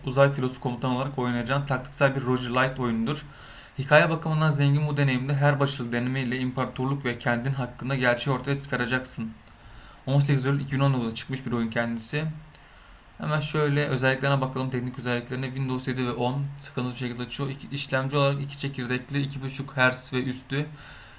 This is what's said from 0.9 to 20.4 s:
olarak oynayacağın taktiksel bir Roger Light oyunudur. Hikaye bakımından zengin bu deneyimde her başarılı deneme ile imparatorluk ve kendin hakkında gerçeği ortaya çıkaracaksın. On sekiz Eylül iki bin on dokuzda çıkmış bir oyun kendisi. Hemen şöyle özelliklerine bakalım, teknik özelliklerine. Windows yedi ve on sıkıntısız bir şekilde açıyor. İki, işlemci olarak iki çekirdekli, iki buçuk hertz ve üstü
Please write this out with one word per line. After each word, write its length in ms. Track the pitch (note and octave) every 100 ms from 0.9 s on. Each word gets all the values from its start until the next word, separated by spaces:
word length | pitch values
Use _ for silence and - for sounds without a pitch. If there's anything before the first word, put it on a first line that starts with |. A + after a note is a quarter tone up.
| B2+
olarak 220 | C#3 C#3
oynayacağın 480 | B2 A#2+ A#2 C#3 C#3+
taktiksel 500 | B2+ - - C#3 C3+
bir 80 |
Roger 260 | A#2+ B2+ B2
Light 300 | B2+ C3+ C3+
oyunudur. 440 | B2 A2+ A2+ - - - - - - -
Hikaye 320 | C3+ D3+ E3+
bakımından 400 | D#3+ D#3+ D#3 D#3
zengin 380 | C#3 C#3+ C#3+ D3
bu 80 | C#3+
deneyimde 380 | C#3 B2+ C3+
her 260 | C#3 D3 C#3
başarılı 320 | C#3 - A#2+
deneme 280 | A#2+ B2+ C3+
ile 180 | B2+ B2+
imparatorluk 680 | B2+ B2 B2 - C3 C#3
ve 140 | C3 A#2
kendin 340 | - A#2+ B2+
hakkında 420 | C3+ B2 - B2
gerçeği 420 | C3+ B2 A#2+ C#3+ B2
ortaya 260 | C3+ C#3
çıkaracaksın. 680 | - A#2+ A#2 B2+ B2+ - A2+ - - - - - - - -
On 140 | C#3
sekiz 260 | C#3+ C#3 B2+
Eylül 140 | C#3+
iki 120 | C#3
bin 80 | C3+
on 140 | C#3
dokuzda 200 | C3 A2+
çıkmış 320 | A2 - C3 B2
bir 60 |
oyun 180 | A#2+ A2+
kendisi. 540 | A#2 A#2 A#2 A2+ D3 D#3+ - - - - - - - - -
Hemen 220 | D#3 D3+
şöyle 460 | D3 D#3 D3 C#3+ D3
özelliklerine 540 | C3 C3 C3+ C#3 C#3
bakalım, 300 | C#3+ C3 C3
teknik 280 | B2+ B2 B2
özelliklerine. 480 | B2 A#2+ A#2+ B2+ C3
Windows 420 | C3 C3 B2+ C3+
yedi 180 | C3 B2
ve 60 |
on 320 | A#2+ B2 C#3 C#3 -
sıkıntısız 360 | - - B2+
bir 140 | A#2+ B2+
şekilde 140 | A#2+
açıyor. 260 | A#2+ - C#3
İki, 200 | C#3 -
işlemci 480 | C#3 - C3+ C3+ C#3+
olarak 260 | C#3 C#3+
iki 160 | C#3 -
çekirdekli, 640 | C3+ C#3 A#2+ B2+ - C#3+
iki 200 | C#3 C3+
buçuk 340 | C3 - C#3 -
hertz 360 | B2+ B2+ -
ve 120 | B2+
üstü 420 | C3 B2+